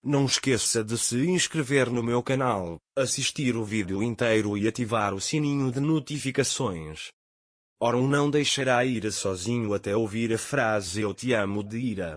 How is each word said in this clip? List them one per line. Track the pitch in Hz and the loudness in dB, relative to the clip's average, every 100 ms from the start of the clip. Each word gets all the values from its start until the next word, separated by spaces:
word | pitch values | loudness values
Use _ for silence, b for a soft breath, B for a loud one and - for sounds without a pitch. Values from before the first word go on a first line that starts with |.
não | 127 143 135 | 0 2 2
esqueça | - 135 117 - 117 | 2 2 2 2 0
de | 107 117 | -2 -2
se | - 120 160 | -2 0 2
inscrever | 180 - 160 131 143 120 | 2 0 -2 2 2 2
no | 120 | 0
meu | 117 120 | 0 0
canal, | 120 135 127 101 87 82 _ - | 0 0 2 0 -2 -8 _ -4
assistir | 127 - 131 - 131 113 | -2 0 -2 0 0 0
o | |
vídeo | 107 110 92 98 | -2 -2 -2 0
inteiro | 117 110 120 110 104 101 | -2 0 2 4 2 0
e | 110 | 0
ativar | - 113 113 101 98 | 0 -2 0 0 -2
o | |
sininho | - 156 147 143 131 | -2 0 0 0 0
de | 127 | 0
notificações. | 147 156 131 147 135 127 127 - 123 85 78 76 - _ _ _ _ _ _ - | 0 0 -2 -6 -4 0 0 0 -2 -4 -8 -12 -14 _ _ _ _ _ _ -2
Orun | 117 120 135 | 0 2 4
não | 147 147 | 4 4
deixará | 147 139 139 131 123 131 | 2 2 0 2 4 4
Ira | 113 107 | 0 -2
sozinho | 98 98 92 95 120 107 | -2 -2 -2 -2 -2 0
até | 101 101 104 | -2 0 0
ouvir | 110 110 117 | 0 -2 0
a | 113 | -2
frase | - 139 113 104 92 98 | -2 0 0 0 -2 -2
"Eu | 104 | -2
te | 92 123 | -2 0
amo" | 113 98 104 | 0 0 -2
de | 104 113 | -6 -4
Ira. | 127 98 85 | -4 -4 -6